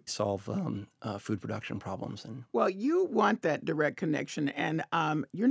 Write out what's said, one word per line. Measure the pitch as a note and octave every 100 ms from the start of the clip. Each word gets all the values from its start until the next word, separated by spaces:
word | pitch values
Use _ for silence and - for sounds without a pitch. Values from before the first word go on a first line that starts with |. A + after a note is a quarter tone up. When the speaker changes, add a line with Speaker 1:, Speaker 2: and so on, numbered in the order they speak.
| -
Speaker 1:
solve, | - G#2 G2 G2+
um, | F#3+ F3+ G2 F#2+ _
uh, | A#2+ G2+
food | - G#2+
production | A2 G#2 - G#2+
problems. | - - - A2
And | - A#2 A#2+
Speaker 2:
Well, | - G#3+
you | F#3+ A#3+ F4 F4+
want | C4+ G#3 A3
that | E3 C#3+ -
direct | D#3 D3+ D3
connection, | E3 D3 C#3+ - C#3+
and, | - E3 D#3+ -
um, | E3+ D#3 D3+ -
you're | - A#3+